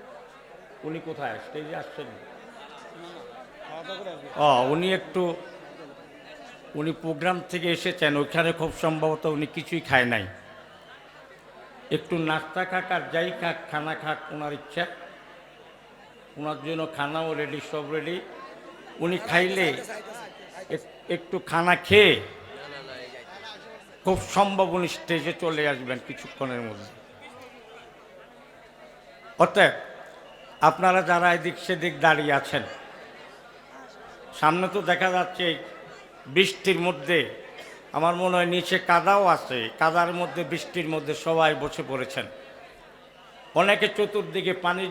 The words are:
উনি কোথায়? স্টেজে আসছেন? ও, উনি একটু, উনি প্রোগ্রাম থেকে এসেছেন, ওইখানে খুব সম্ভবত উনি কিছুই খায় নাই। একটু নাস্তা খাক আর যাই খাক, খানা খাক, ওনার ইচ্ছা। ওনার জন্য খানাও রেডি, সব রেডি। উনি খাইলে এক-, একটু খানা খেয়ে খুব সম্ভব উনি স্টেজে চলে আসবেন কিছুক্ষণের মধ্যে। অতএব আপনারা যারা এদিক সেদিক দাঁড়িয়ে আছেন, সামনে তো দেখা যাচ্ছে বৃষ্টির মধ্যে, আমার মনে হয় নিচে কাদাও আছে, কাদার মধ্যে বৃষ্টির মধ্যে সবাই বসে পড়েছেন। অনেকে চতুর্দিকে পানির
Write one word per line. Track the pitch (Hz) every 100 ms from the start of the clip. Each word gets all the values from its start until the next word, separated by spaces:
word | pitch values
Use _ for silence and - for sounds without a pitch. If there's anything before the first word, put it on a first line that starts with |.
| - - - - - - - - 156
উনি | 160 165
কোথায়? | 147 131 107 -
স্টেজে | 151 151 165
আসছেন? | - - 127 104 - - - - - - - 165 170 165 - - - - - 156 165 190 190 156 143 -
ও, | 147 123 131
উনি | 156 185 185
একটু, | - 185 175 - - - - - 156 - - - - - - - - 147
উনি | 156 160
প্রোগ্রাম | 165 151 180 180 -
থেকে | 175 170 160
এসেছেন, | 185 175 151 147
ওইখানে | 143 165 165 165
খুব | 160 -
সম্ভবত | 160 156 156 156 160 147
উনি | 147 165
কিছুই | 143 170 -
খায় | 131 120
নাই। | 113 95 - - - - - - - - - - - - - - - - 151
একটু | - 170 156
নাস্তা | 156 - 185 180
খাক | 185 180 175
আর | 139
যাই | 165 175 175
খাক, | 170 156 -
খানা | 151 156 151
খাক, | 156 151 -
ওনার | 151 147 147
ইচ্ছা। | - 170 175 - - - - - - - - - - - - - - 143
ওনার | 151 143
জন্য | 143 160 156 143
খানাও | 143 160 160 151
রেডি, | 147 147 -
সব | 151 143
রেডি। | 156 151 180 - - - - - - - -
উনি | 170 180 139
খাইলে | 170 185 190 165 127 120 214 - - 214 - - 180 -
এক-, | 160 - - - 170
একটু | - 185 -
খানা | 165 175 175 -
খেয়ে | 202 190 107 - - - - 143 143 135 127 123 123 - - - - - - - -
খুব | 190 185 - 190
সম্ভব | 202 190 185 180
উনি | 170 -
স্টেজে | - 165 151 156
চলে | 170 151 147
আসবেন | 127 127 127 -
কিছুক্ষণের | 131 - - 135 123 117
মধ্যে। | 101 101 - - - - 247 254 247 220 226 - - - - - - - - - - - - - - - -
অতএব | 180 202 160 - - - - - - - - - 156
আপনারা | 165 185 185 170
যারা | 175 175 170
এদিক | 165 -
সেদিক | - 175 170 147
দাঁড়িয়ে | 160 151 147 139
আছেন, | - 139 101 - - - - - - - - - - - - - - - - -
সামনে | 151 175 185
তো | 202 175
দেখা | 175 185 180
যাচ্ছে | 175 - 175 151 - - - - - - 127
বৃষ্টির | 147 190 - 190 170 180
মধ্যে, | 147 160 165 113 - - - - - - 139
আমার | 165 175
মনে | 185 180
হয় | 175
নিচে | 180 175 185 -
কাদাও | 226 180 202 185 156
আছে, | - 127 110 -
কাদার | 160 170 170 175
মধ্যে | 175 156 156
বৃষ্টির | 165 - 175 156
মধ্যে | 156 139 143 165
সবাই | 160 156 139
বসে | 143 - 131
পড়েছেন। | 135 123 135 - - - - - - - - - - - - - 156
অনেকে | 196 208 208 208
চতুর্দিকে | 208 208 170 185 175 185
পানির | 175 185 185